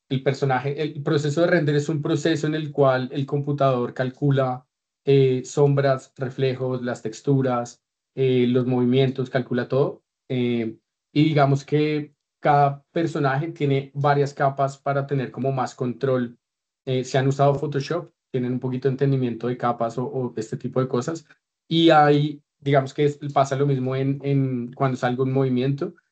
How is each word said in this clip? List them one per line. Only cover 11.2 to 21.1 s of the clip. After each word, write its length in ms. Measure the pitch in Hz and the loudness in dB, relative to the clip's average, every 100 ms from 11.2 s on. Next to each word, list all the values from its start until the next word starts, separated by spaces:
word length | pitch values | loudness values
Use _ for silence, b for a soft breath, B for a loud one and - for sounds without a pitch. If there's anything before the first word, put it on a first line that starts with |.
digamos 420 | 156 147 139 139 - | 2 4 4 2 0
que 480 | 147 151 151 147 _ _ _ | 0 0 -2 -6 _ _ _
cada 420 | 156 143 139 139 _ | 2 4 4 0 _
personaje 580 | 175 160 160 139 135 165 | -4 -2 0 -2 -2 -4
tiene 440 | - 143 135 139 | -2 0 0 -2
varias 380 | 139 143 139 139 | -2 2 2 0
capas 460 | - 139 139 139 139 | 0 -2 0 -2 -2
para 280 | 139 139 139 | -4 -4 -2
tener 240 | 139 117 | -4 -4
como 220 | - 131 | -4 -4
más 220 | 135 117 | -2 -4
control. 640 | - 123 117 135 127 120 - _ _ _ _ - | -4 -6 -2 -2 0 -2 -8 _ _ _ _ -4
Eh, 180 | 131 | -4
si 140 | 127 131 | -2 0
han 100 | 135 | 0
usado 260 | 135 143 | 2 2
Photoshop, 600 | 135 151 143 139 165 - _ _ | 2 -2 -4 -4 -6 -8 _ _
tienen 220 | 127 123 | -4 -4
un 40 | 127 | -4
poquito 300 | 127 127 139 | -4 -2 -2
de 60 | |
entendimiento 520 | 123 143 135 123 113 120 | 0 0 2 0 -2 -4
de 100 | 123 | -2
capas 400 | 120 117 117 131 | -4 -2 -4 -4
o, 100 | 120 | -6
o 280 | 131 120 - | -4 -6 -6
este 200 | 107 - | -8 -8
tipo 240 | 123 131 | -4 -2
de 80 | 131 | -2
cosas. 360 | 120 131 | -2 -4